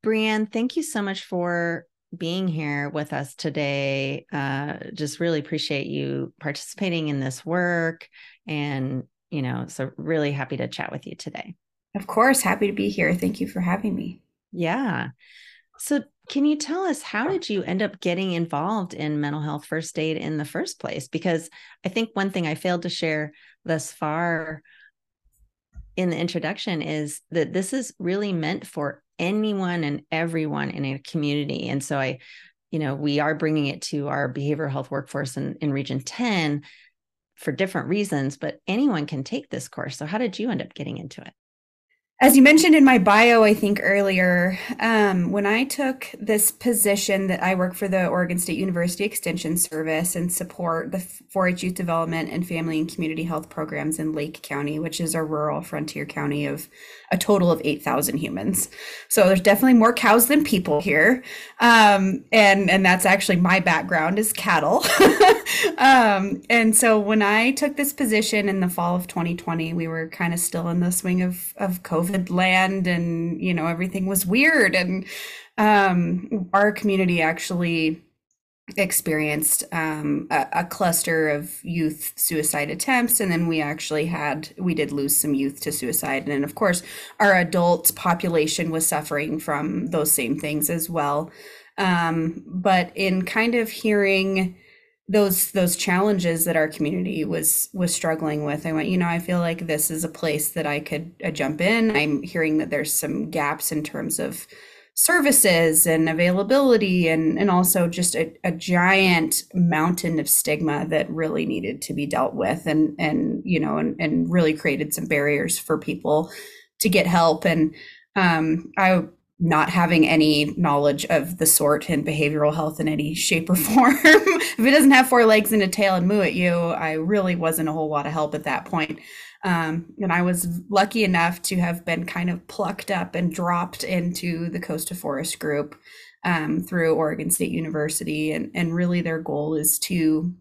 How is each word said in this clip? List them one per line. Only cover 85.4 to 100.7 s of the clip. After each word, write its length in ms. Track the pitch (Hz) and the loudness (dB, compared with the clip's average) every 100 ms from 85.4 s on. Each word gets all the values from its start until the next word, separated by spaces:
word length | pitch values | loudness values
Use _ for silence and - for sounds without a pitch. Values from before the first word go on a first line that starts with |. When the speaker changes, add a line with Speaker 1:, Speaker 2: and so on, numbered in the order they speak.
| 139 139 | -2 -4
Speaker 2:
to 100 | - | -8
suicide. 520 | 143 123 - 151 135 | -6 -4 -4 -4 -4
And 80 | 143 | -4
then, 120 | 143 | -4
of 120 | 143 - | -4 0
course, 280 | 202 175 - - - - | 0 0 -4 -16 -18 2
our 140 | 208 | 4
adult 600 | 185 170 175 175 175 - - | 6 4 2 4 4 2 0
population 760 | 180 175 180 170 156 - 165 | -2 0 2 0 0 0 -2
was 160 | 160 160 | -2 -2
suffering 540 | 151 151 147 147 156 | -2 -2 -4 -2 -6
from 480 | - 147 - - - | -4 -4 -2 -4 -2
those 240 | 165 139 | -2 0
same 260 | - 120 135 | 0 0 -4
things 320 | 147 151 151 | -4 -2 -2
as 200 | 170 160 | -2 -4
well. 420 | 165 143 147 160 - - - - - | -2 -2 -2 -4 -12 -20 -20 -16 -4
Um, 640 | 190 175 165 165 160 165 - | 0 2 0 0 -2 -6 -10
but 460 | 185 190 185 170 - | -2 2 2 0 -2
in 280 | 190 185 | -2 0
kind 320 | 180 220 233 240 | -2 -2 0 0
of 140 | 220 | -2
hearing 880 | - 220 208 196 196 190 190 190 180 _ _ _ _ - | -2 0 2 4 2 0 0 -2 -6 _ _ _ _ 0
those, 420 | 208 202 185 - | 2 4 2 -2
those 240 | 202 180 - | 0 0 0
challenges 680 | - 180 208 196 175 165 170 | 0 2 2 2 0 0 0
that 120 | 165 | 2
our 100 | 156 | 0
community 560 | - 151 180 180 160 | 0 -2 -2 -4 -4
was, 460 | 151 165 160 - - | -4 -2 0 -2 -4
was 220 | 190 175 - | -2 -2 0
struggling 480 | 165 160 156 151 | -2 -2 -2 -4
with, 220 | 147 151 165 | -4 -4 -4
I 80 | |
went, 160 | 156 - | -4 0
"You 80 | 185 | 0
know, 100 | 175 | 0
I 120 | 170 | -2
feel 200 | 175 180 | -2 -2
like 260 | 170 170 170 | -2 -4 -4
this 240 | 151 - | -2 -2
is 140 | 160 | -2
a 60 | 165 | -6
place 420 | - 165 151 - | -4 -4 -2 -4
that 160 | 170 | -4
I 140 | 147 | -4